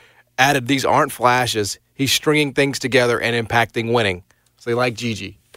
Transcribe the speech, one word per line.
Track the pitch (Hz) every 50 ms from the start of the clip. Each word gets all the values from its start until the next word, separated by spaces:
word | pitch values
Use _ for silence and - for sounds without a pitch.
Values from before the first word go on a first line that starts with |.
| _ _ _ _ _ _ -
Added, | - 131 139 143 139 120
"These | 120 139 135 123
aren't | 80 104 135 156 139
flashes." | - - 120 123 123 127 127 113 107 110 104 98 - - _ _ _
He's | - 135 131
stringing | - - - 156 151 151 151 139 120
things | 147 139 139 131 -
together | - 127 110 127 123 120 120 101
and | - 113 117 120 113
impacting | 101 117 120 117 - - 120 113 113 117
winning. | 123 110 101 92 87 - _ _ _ _ _ _
So | _ - 123
they | 117
like | 120 127 127 113
G | 101 117 120 110
G. | 98 101 92 95 _ _ _ -